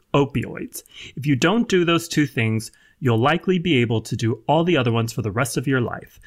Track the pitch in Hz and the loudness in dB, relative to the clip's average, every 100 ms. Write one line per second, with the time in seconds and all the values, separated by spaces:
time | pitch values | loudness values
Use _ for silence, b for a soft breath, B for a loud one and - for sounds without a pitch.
0 | _ 143 143 - 95 - - - - B | _ 0 2 -2 -6 -10 -12 -14 -18 B
1 | B - 135 135 165 226 226 185 170 170 | B -6 0 2 2 2 2 2 2 0
2 | - - 147 - 113 110 113 b b b | 0 -2 0 0 -2 -2 -6 b b b
3 | 127 113 131 170 - 185 175 135 120 113 | 0 2 2 2 0 0 2 2 2 0
4 | - 113 113 - - 151 170 160 123 117 | -2 -2 -2 -2 0 2 4 2 2 0
5 | 117 - 104 98 143 - 139 135 107 - | -2 -4 -4 -2 -2 -2 0 0 0 -6
6 | - - | -12 -20